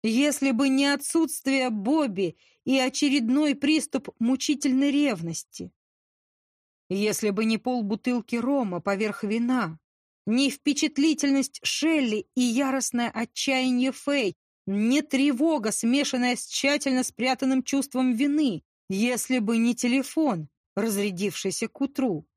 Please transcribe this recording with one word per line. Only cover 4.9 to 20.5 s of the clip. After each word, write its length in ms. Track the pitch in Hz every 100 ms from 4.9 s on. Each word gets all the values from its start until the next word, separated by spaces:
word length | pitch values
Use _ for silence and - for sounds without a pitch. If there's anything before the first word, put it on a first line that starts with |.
ревности. 800 | 285 294 185 165 160 - - 180 _ _ _ _ _ _ _ _ _ _ _ _
Если 400 | 190 208 - 214
бы 160 | 202 220
не 120 | 220
полбутылки 800 | 254 247 202 214 254 247 - 240
рома 460 | 247 277 214 175
поверх 420 | 196 196 214 202
вина, 560 | 208 220 240 254 175 160 _ _ _ _ -
не 240 | 240 269
впечатлительность 1080 | 277 - 285 311 - 311 285 285 277 254 -
Шелли 640 | - - 311 320 247 214 - -
и 60 |
яростное 680 | 247 226 277 262 247 240 240
отчаяние 840 | 220 233 - - 262 254 247 269
Фэй, 440 | - - 285 208 - _ _ -
не 360 | 196 220 277
тревога, 720 | 302 269 285 247 320 302 214
смешанная 640 | - 226 269 285 254 247 247
с 100 | -
тщательно 580 | - 269 294 277 254
спрятанным 600 | 247 - 254 254 262 262
чувством 500 | 254 277 254 254 254
вины, 500 | 226 285 294 285 165 _ _ _
если 500 | 190 240 247 - 254
бы 180 | 208 233
не 180 | 233 233
телефон, 720 | 247 262 262 - 302 180 151